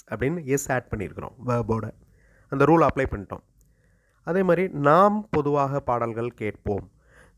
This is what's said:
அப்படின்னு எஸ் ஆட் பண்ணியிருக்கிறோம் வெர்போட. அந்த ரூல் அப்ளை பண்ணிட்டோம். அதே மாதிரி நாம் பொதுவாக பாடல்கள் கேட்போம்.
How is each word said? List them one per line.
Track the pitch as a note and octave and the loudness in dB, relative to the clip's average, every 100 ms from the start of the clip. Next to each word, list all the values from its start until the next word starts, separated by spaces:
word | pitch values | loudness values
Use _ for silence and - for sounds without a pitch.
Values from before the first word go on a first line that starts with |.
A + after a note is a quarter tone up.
| - | -12
அப்படின்னு | A2 B2+ F3 | -6 -4 -4
எஸ் | C3+ C3+ - | -2 -4 -2
ஆட் | B2 - | -4 -4
பண்ணியிருக்கிறோம் | A2 F2+ - - - B2 | -8 -8 -10 -14 -10 -4
வெர்போட. | A#2+ A2 A2 A2 - _ _ _ _ _ | -2 -2 -4 -6 -12 _ _ _ _ _
அந்த | C#3 | 2
ரூல் | C#3+ E3 C#3+ | 4 6 4
அப்ளை | C3+ C3 | 2 -2
பண்ணிட்டோம். | G#2+ F#2+ G2+ - _ _ _ _ _ _ _ | -6 -10 -14 -16 _ _ _ _ _ _ _
அதே | - F3+ | -4 0
மாதிரி | F#3 E3+ F#3+ | 2 2 0
நாம் | D3 C#3+ E3 G#3 G#3+ G#3 | 0 4 6 6 2 -2
பொதுவாக | D3+ C#3+ C#3+ C3+ C#3+ | -2 0 0 0 -2
பாடல்கள் | C3 A#2+ A#2 A2+ A#2+ | -2 -2 -2 -4 -6
கேட்போம். | - G#2+ - - G2 F#2 _ _ - - | -6 -8 -6 -6 -6 -8 _ _ -20 -20